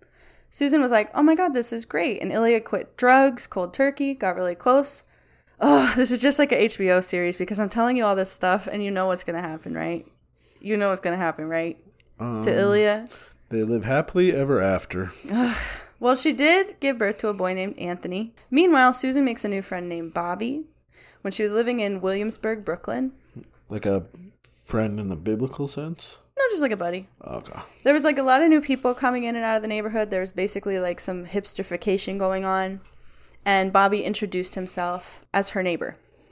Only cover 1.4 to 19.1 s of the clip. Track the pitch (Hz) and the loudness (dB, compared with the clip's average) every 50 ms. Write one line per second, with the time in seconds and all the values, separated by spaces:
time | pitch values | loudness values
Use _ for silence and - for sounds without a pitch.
1.4 | 370 339 262 247 233 - 233 226 226 - - 330 339 269 202 - - 196 - 220 | 2 0 0 -2 -4 -4 -6 -10 -8 -6 -4 -2 -2 -2 -4 -4 -6 -4 -2 0
2.4 | 226 233 233 220 226 - 226 185 - - _ - 247 247 254 269 269 277 240 - | 2 2 2 2 0 -2 -6 -6 -6 -6 _ 2 4 6 8 8 6 4 2 -2
3.4 | - - - 190 180 175 - - 269 277 277 - 277 277 269 262 196 185 175 185 | -10 -8 -6 -4 -4 -4 -2 0 0 0 0 -2 -4 -4 -4 -4 -4 -4 -2 -2
4.4 | 180 180 175 175 - 254 254 285 277 - - - - _ _ _ _ _ _ _ | -4 -4 -4 0 2 4 4 4 4 0 -6 -16 -18 _ _ _ _ _ _ _
5.4 | _ _ _ - - 285 285 277 262 247 - 247 262 240 247 226 247 285 277 - | _ _ _ 2 4 6 6 6 6 4 4 2 2 2 2 2 2 2 4 4
6.4 | 285 277 247 - - 226 - - 190 185 180 185 185 - 196 175 175 175 180 - | 4 4 4 2 2 2 0 0 2 4 4 2 2 0 -2 -2 -2 -2 -2 -4
7.4 | 180 180 208 202 208 190 - 233 233 247 254 247 220 208 196 190 185 - - - | -6 -4 -4 -4 -4 -2 0 0 2 2 2 2 2 2 2 0 -2 -4 -4 -2
8.4 | 185 185 185 202 185 - - 208 202 202 196 185 190 190 180 185 - 170 170 170 | 0 0 0 0 -2 -6 -6 -6 -4 -4 -2 -2 0 0 -2 -4 -4 -6 -6 -6
9.4 | 180 160 156 160 - 170 165 - 160 165 170 - - _ _ _ _ _ _ _ | -6 -8 -8 -10 -10 -8 -6 -6 -4 -6 -6 -8 -10 _ _ _ _ _ _ _
10.4 | _ _ _ _ - 202 214 208 202 196 185 185 - 175 175 185 175 165 156 - | _ _ _ _ -6 -2 0 0 2 0 0 0 -2 -4 -2 -2 -2 -4 -4 -4
11.4 | 156 160 165 165 165 170 - _ _ _ _ _ _ _ _ - 117 120 120 110 | -6 -4 -4 -2 -4 -4 -8 _ _ _ _ _ _ _ _ -10 -8 -6 -4 -2
12.4 | 156 214 - - 202 202 208 208 214 208 208 214 233 - - - - - - _ | 0 0 2 2 2 4 4 4 4 2 0 -2 -6 -12 -18 -20 -20 -20 -20 _
13.4 | _ - 117 110 110 110 120 113 95 113 135 147 151 - - 180 185 180 - 139 | _ -6 -2 -2 0 0 -2 -2 0 0 0 0 0 0 2 2 4 4 4 2
14.4 | 139 139 135 98 95 95 95 87 - - - 90 92 87 - - - - 202 240 | 2 2 2 2 4 2 2 0 -2 -4 -6 -6 -6 -6 -8 -12 -8 -4 0 0
15.4 | 247 240 220 - - - - - - - _ - 233 247 262 262 - 320 233 233 | 0 0 -2 -4 -6 -8 -10 -12 -16 -18 _ -2 0 2 2 2 2 0 0 2
16.4 | 285 311 349 392 381 415 - - 277 269 262 226 214 202 220 - - 214 202 190 | 4 4 4 4 2 -2 -6 -4 -2 -2 0 0 -2 -2 -2 -2 -4 -4 -2 -2
17.4 | 185 180 185 185 190 202 - - - 175 175 180 - 185 180 196 226 226 _ _ | -2 -4 -2 -4 -6 -6 -8 -8 -8 -8 -8 -8 -8 -8 -6 -6 -8 -8 _ _
18.4 | _ - 247 302 370 359 311 262 254 254 247 - - 262 | _ 0 2 4 6 6 6 6 6 4 4 2 -2 0